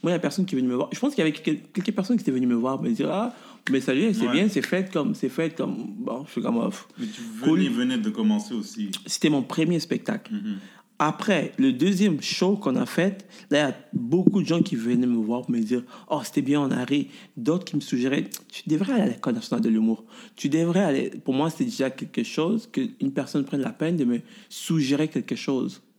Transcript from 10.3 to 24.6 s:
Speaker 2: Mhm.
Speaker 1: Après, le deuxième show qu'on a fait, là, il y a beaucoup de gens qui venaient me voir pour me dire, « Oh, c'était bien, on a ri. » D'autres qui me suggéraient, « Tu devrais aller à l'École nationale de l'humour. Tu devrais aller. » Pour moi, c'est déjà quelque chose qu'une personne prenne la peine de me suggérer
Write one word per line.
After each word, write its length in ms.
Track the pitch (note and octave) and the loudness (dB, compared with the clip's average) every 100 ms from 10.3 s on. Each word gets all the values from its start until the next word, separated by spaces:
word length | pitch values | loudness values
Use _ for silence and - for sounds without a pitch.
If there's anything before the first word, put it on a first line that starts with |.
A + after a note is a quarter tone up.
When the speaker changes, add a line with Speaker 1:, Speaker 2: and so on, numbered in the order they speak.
Speaker 2:
Mhm. 220 | G#2 G#2 G2 - - _ _ | -6 -6 -8 -12 -20 _ _
Speaker 1:
Après, 520 | D3+ D#3 - F3+ A#2 - | -2 -2 0 0 0 2
le 140 | C3+ | 2
deuxième 500 | B2 F3 F#3+ G#3 D3+ | 4 2 4 2 2
show 360 | - - F3+ G3+ | -2 0 2 2
qu'on 180 | D3+ B2+ | 0 0
a 100 | B2 | 0
fait, 400 | - F3+ G3 - - - | 2 0 0 -14 -20 0
là, 80 | C#3+ | 2
il 20 | |
y 100 | D3 | 2
a 40 | - - | -2 -6
beaucoup 480 | - A#2+ E3 F#3 G3 | -4 0 6 6 6
de 60 | D3 | 2
gens 140 | E3+ | 2
qui 140 | E3 B2+ | 2 0
venaient 320 | A#2 B2 B2 | 0 2 2
me 80 | A#2 | 2
voir 280 | G#2+ B2 | 0 -2
pour 80 | B2 | -2
me 80 | A#2+ | -2
dire, « 220 | A2 B2 B2 - - | 0 -2 -4 -18 -6
Oh, 100 | D3+ | -4
c'était 180 | - - | -2 -2
bien, 180 | C3 D3 | 2 2
on 100 | C#3 | 2
a 120 | B2 | 0
ri. » 240 | B2 C#3+ C#3 - - - | 0 0 -2 -10 -18 -4
D'autres 260 | A#2 F3 F3+ | 0 0 0
qui 100 | D3 | -4
me 40 | |
suggéraient, « 440 | - C3 C3 C#3 F#3 - - | -2 0 0 0 -2 -8 -14
Tu 120 | - - | -14 -2
devrais 260 | D#3 G3 | 0 2
aller 80 | B3 | 2
à 40 | D3+ | 2
l'École 260 | A#2 - A2+ | 0 -2 -2
nationale 280 | - A#2+ | -2 -2
de 60 | A#2 | 2
l'humour. 340 | A2 A2 A2+ - - - - | 4 2 0 -6 -20 -20 -6
Tu 100 | C#3+ | -2
devrais 340 | D#3 E3 E3+ | 2 2 2
aller. » 260 | F#3+ C3+ B2+ - - | 2 2 -2 -6 -2
Pour 80 | |
moi, 160 | C3 D#3+ | 0 0
c'est 140 | D#3+ B2+ | 0 -4
déjà 240 | A2 C3 | 0 -2
quelque 340 | C3 - - | -2 -6 -4
chose 460 | A2+ - D#3+ A3+ - | -4 -2 0 0 -2
qu'une 400 | - B2 - C3+ | -4 -4 -2 -4
personne 300 | C3+ C3+ D3+ C#3 | -2 -2 -2 -2
prenne 160 | C#3+ | -2
la 100 | B2 | -4
peine 240 | A2 D#3 F3 | -2 0 2
de 60 | B2 | 2
me 140 | A#2+ - - - | 0 -2 -20 -18
suggérer 580 | - | -14